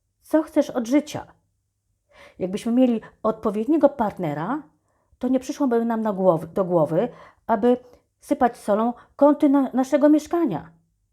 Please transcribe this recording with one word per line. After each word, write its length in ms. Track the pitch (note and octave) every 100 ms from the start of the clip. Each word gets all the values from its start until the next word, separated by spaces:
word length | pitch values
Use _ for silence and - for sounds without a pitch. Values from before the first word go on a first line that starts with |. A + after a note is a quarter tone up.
| _ _
co 200 | _ D#4
chcesz 280 | D#4 - C#4+
od 160 | B3 A3+
życia. 400 | C#4+ C#4+ - - _ _ _ _ _ _ _ _ _ - -
Jakbyśmy 340 | F#3 G3+ A#3
mieli 280 | A#3+ B3+ A3+ - _
odpowiedniego 680 | A3 A3 A3+ G3+ A3 D#4+ C#4
partnera, 760 | C#4 G#3+ - E3 D3 E3+ D4 - _ _ _ _ _
to 100 | B3+
nie 120 | C4
przyszłoby 440 | C4 C#4+ C#4+ A#3
nam 180 | A#3 A3+
na 100 | G#3+
głow-, 400 | F#3+ F#3+ D#3+ E3
do 120 | -
głowy, 440 | F#3 F3 D3+ D#3+ A#3 - - _ -
aby 300 | A3 A#3+ B3 - _ _ _
sypać 360 | - D4 A#3+ -
solą 360 | - G3+ A#3 A#3+ _ -
kąty 320 | C#4+ D4 D4
na-, 220 | C#4 C4
naszego 340 | A#3+ C4 D4 D4
mieszkania, 640 | D4+ D4 F4 D#4+ D#3+ - _ _ _ _